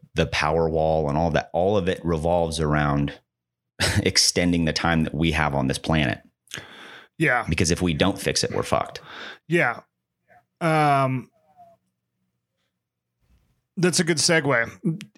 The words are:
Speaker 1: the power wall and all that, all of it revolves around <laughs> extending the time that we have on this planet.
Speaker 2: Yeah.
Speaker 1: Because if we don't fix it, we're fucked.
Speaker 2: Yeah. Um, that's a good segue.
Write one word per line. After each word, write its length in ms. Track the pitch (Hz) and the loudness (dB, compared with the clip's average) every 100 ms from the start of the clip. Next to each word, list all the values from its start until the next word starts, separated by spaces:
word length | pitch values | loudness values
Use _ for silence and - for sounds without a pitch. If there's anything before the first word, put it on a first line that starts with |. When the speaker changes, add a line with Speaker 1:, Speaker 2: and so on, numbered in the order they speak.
| - - | -6 -2
Speaker 1:
the 120 | 82 | -2
power 420 | - 76 82 82 | 0 0 0 0
wall 400 | 80 80 80 73 | 2 2 2 0
and 80 | 73 | 0
all 140 | 85 | 2
that, 180 | 76 - | 0 0
all 220 | 82 95 104 | 0 2 2
of 140 | 90 | 0
it 140 | 90 | -2
revolves 560 | 82 80 85 87 82 80 | -2 0 2 0 0 0
around 540 | 76 73 73 71 71 - _ _ _ _ _ - | 0 2 2 0 -2 -6 _ _ _ _ _ -4
<laughs> 180 | - 104 | 0 2
extending 600 | 95 - - 95 87 87 78 | 2 2 2 2 2 2 0
the 80 | |
time 300 | 76 85 82 | 0 0 2
that 100 | 78 | 0
we 180 | 73 82 | 0 0
have 200 | 78 76 | 2 0
on 140 | 69 67 | 0 -2
this 100 | 69 | -2
planet. 440 | - 80 65 - - _ _ - - - - - - - | 0 0 0 -4 -10 _ _ -18 -16 -20 -20 -20 -20 -4
Speaker 2:
Yeah. 280 | 151 120 104 | 0 0 -2
Speaker 1:
Because 220 | - 82 | -2 0
if 140 | 85 | 0
we 100 | 90 | -2
don't 260 | 73 95 - | 0 0 0
fix 240 | - 65 | -4 -2
it, 80 | - | -2
we're 120 | 50 | -4
fucked. 360 | - - - - - - - - - | -2 -2 -2 -10 -18 -16 -16 -18 -4
Speaker 2:
Yeah. 340 | 170 127 113 - _ _ _ _ - _ _ | -2 0 -4 -14 _ _ _ _ -20 _ _
Um, 720 | 165 156 147 135 131 131 - _ _ - - _ _ _ _ _ _ _ _ _ _ _ _ _ _ _ _ _ _ _ _ - | 0 2 2 2 0 -2 -8 _ _ -20 -20 _ _ _ _ _ _ _ _ _ _ _ _ _ _ _ _ _ _ _ _ 0
that's 220 | 175 175 | 2 2
a 40 | |
good 140 | 165 156 | 0 2
segue. 840 | 180 160 139 120 117 - 170 160 - | 2 2 4 2 0 -2 -4 -4 -8